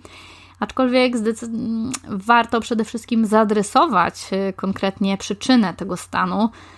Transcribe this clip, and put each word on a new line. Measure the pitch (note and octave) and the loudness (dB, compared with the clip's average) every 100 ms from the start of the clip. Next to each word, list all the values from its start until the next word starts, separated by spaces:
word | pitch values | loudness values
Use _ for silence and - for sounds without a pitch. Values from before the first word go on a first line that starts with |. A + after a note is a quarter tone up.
| - - - - - - | -6 -20 -20 -20 -20 -8
Aczkolwiek | G#3 - B3+ B3+ B3 A#3+ | -6 0 2 4 4 2
zdecyd-, | G#3+ A3+ A#3 | -2 -2 -6
mm, | A3+ A3+ A3+ A3+ B3+ - | -6 -4 -4 -4 -8 -8
warto | G#3 G#3 A#3+ A#3 A#3 | -6 0 0 2 -2
przede | A3 A3 | -2 -2
wszystkim | G#3+ A3+ - A3+ G#3+ | -2 -6 -2 0 4
zaadresować, | G#3+ G#3+ G#3+ G3 C4 E4 F#3+ - - - | 4 4 2 2 2 2 2 0 -2 -6
e, | F#3+ G3 | -4 -4
konkretnie | F#3+ F#3+ F#3+ G3 - G3 G3 | -4 -6 -2 -4 -2 -2 -2
przyczynę | - G3+ - B3+ F#3+ | -4 -4 2 4 4
tego | - F#3 F3+ | -2 -8 -8
stanu, | - - F3+ F#3 A3 - - | -6 -2 -2 0 0 -2 -20